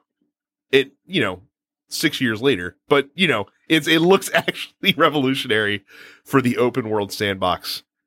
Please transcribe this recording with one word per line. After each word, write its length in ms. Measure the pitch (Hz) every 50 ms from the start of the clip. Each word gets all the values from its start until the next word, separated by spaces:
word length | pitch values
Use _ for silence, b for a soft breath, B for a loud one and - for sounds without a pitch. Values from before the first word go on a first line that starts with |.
| _ _ _ _ _ _ _ _ _ _ _ _ _ _
It, 220 | - 135 135 - - _ _
you 140 | - 185 175
know, 220 | 123 98 92 90 - _ _ _ _ _ _ _ _ _
six 300 | - - - 160 - -
years 220 | 135 120 110 104
later, 340 | 120 143 127 90 87 87 - _ _ _
but, 200 | 147 139 139 139 _
you 140 | 160 190 160
know, 180 | 127 107 101 - _ _ _ -
it's, 180 | 160 160 151 165
it 120 | 160 165
looks 300 | 160 175 190 190 - -
<laughs> 20 | -
actually 600 | 170 - - - - - - _ _ - 196 - 135
revolutionary 880 | 160 156 139 151 131 131 135 135 - 131 110 107 107 101 104 101 - B B B B B B B B
for 160 | - - 135
the 160 | 120 120 117 101
open 320 | 120 123 113 131 117 110
world 240 | 107 107 101 98 -
sandbox 680 | - 107 101 98 95 92 90 85 85 - - - - - _ _ _ _